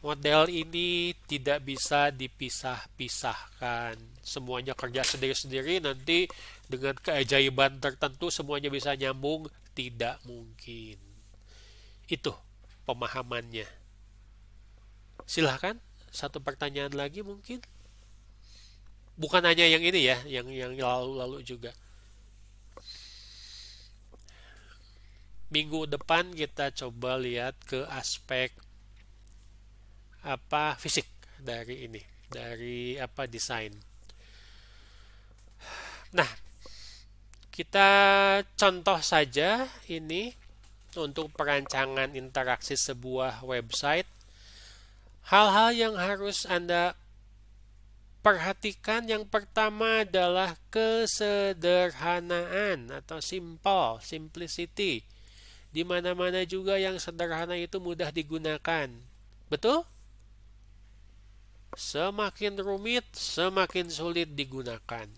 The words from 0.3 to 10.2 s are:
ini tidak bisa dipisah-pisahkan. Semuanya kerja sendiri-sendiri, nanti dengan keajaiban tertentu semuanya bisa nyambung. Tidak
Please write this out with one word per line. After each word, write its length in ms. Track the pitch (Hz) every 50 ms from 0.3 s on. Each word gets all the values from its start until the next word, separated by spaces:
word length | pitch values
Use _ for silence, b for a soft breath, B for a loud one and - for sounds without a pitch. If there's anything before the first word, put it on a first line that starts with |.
| 151 156 156 170
ini 640 | 180 165 160 165 165 170 175 175 175 175 170 175 180 - - -
tidak 320 | 151 143 127 143 143 147
bisa 480 | 135 135 135 131 - - 151 143 143 147
dipisah-pisahkan. 1900 | 139 127 131 127 - - 139 123 - - - 131 123 120 - - - - 131 120 - - - 127 104 - - - - - 127 123 117 117 120 117 113 113 113 113 - - -
Semuanya 480 | - - 147 127 123 127 123 127 135 127
kerja 320 | - - 123 120 131 131
sendiri-sendiri, 720 | - - 135 131 131 131 - - 135 131 135 131 156 180
nanti 480 | 185 160 143 135 131 131 151 165 170 185 B B B B B B B B
dengan 320 | - 131 127 131 139 131
keajaiban 800 | - - - 160 139 135 113 135 139 135 135 131 127 139 139 135
tertentu 560 | 135 135 143 131 - - 143 135 - 170 170 -
semuanya 340 | - 156 139 147 143 143
bisa 300 | 143 139 139 127 147 139
nyambung. 480 | 135 135 135 135 135 135 143 156 156 156 147 - - - -
Tidak 560 | - - 127 123 117 113 117 117 139 -